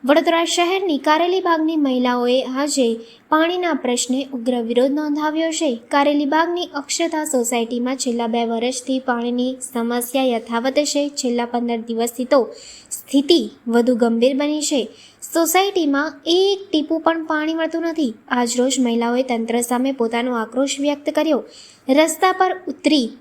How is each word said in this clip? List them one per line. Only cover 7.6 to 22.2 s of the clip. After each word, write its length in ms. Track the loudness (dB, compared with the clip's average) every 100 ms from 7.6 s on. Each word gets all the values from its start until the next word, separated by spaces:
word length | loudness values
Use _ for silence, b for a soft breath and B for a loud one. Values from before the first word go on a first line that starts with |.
| -2 -2 -4 -2
છેલ્લા 320 | -2 -2 -2
બે 180 | -2 -2
વર્ષથી 540 | -2 -2 -4 -4 -4
પાણીની 580 | -2 -2 -2 -2 -2 -4 -8
સમસ્યા 500 | -4 -2 -2 -2 0
યથાવત 500 | 0 0 -2 -4 0
છે. 360 | 0 0 0 -2
છેલ્લા 360 | -4 -2 -2 -2
પંદર 320 | -2 -2 -4
દિવસથી 480 | -4 -4 -4 -4 2
તો 240 | 2 2 B B B B
સ્થિતિ 580 | -16 0 0 4 2 2 -8 0
વધુ 280 | 2 2 2
ગંભીર 400 | 2 4 2 2
બની 260 | -2 -2
છે. 260 | 0 -2 -2 B B B -4
સોસાયટીમાં 880 | 0 4 4 4 2 0 0 -2 -6 0
એક 460 | 2 2 0 -2
ટીપું 300 | -2 0 0
પણ 240 | 0 0 -2
પાણી 280 | -2 -2
મળતું 280 | -2 -2 -2
નથી. 320 | -4 -2 -2 -4 -4
આજરોજ 520 | -2 0 0 0 2
મહિલાઓએ 440 | 0 0 0 0
તંત્ર 380 | -2 -2 -2 -2
સામે 300 | 0 0 -2
પોતાનો 500 | 0 -2 -2 -2 -4
આક્રોશ 380 | -4 -2 -2 -2
વ્યક્ત 300 | -2 -2 -2
કર્યો. 340 | -2 0 0 -2 B B B 2
રસ્તા 420 | 4 4 2